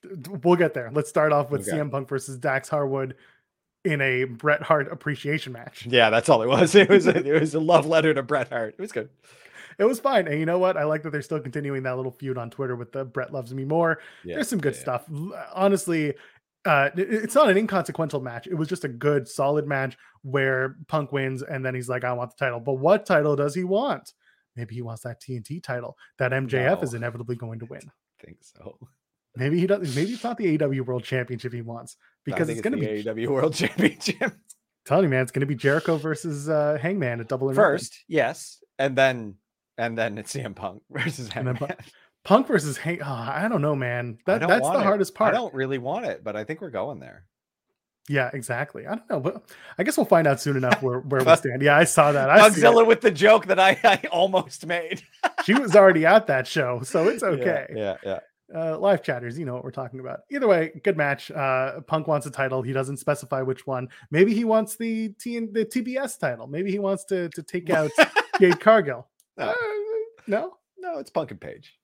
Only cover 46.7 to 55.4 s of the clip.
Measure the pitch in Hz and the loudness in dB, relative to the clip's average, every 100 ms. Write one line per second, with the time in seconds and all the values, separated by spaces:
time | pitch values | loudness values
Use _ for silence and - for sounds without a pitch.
46.7 | 107 123 113 64 52 _ _ _ _ _ | -6 -6 -10 -16 -20 _ _ _ _ _
47.7 | _ _ _ - 143 123 139 120 120 147 | _ _ _ -4 -2 -2 -6 -6 -6 -6
48.7 | - - 220 _ 180 139 220 _ - - | -10 -10 -10 _ -4 -4 -8 _ -20 -16
49.7 | - 214 311 233 170 156 135 147 135 127 | -4 -2 0 4 6 6 2 0 -2 2
50.7 | - 135 123 131 135 131 165 139 127 143 | 2 0 -4 -2 2 6 6 6 2 6
51.7 | 147 170 - 147 143 135 185 214 175 233 | 6 6 6 6 4 6 10 10 8 6
52.7 | 233 226 226 247 151 208 220 185 185 190 | 8 6 6 4 4 6 6 6 4 4
53.7 | 185 226 190 - 170 190 190 - - 160 | 6 4 4 0 0 2 2 -2 -14 -6
54.7 | 175 165 - _ _ - - | -6 -4 -10 _ _ -2 -2